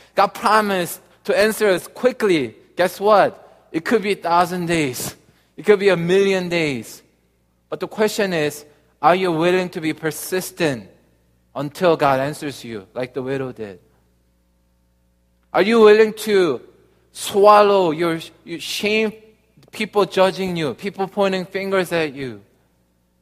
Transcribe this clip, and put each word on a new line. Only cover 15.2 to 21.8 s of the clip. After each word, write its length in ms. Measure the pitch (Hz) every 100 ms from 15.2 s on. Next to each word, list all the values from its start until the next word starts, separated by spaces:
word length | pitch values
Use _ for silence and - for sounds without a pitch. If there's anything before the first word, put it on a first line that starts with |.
| _ _ _
Are 80 | 165
you 200 | 196 233
willing 320 | 214 214 220
to 480 | 208 214 196 170 117 - _ _ _ _
swallow 800 | - - 202 208 208 202 196 175
your, 280 | 156 170 165 - _ -
your 140 | 165
shame, 520 | - - 208 220 214 214 - _ _ _ _
people 340 | - 214 208 185
judging 500 | 190 185 170 190 170
you, 180 | 147
people 340 | 107 196 185 190
pointing 380 | 208 196 185 180
fingers 460 | 190 196 196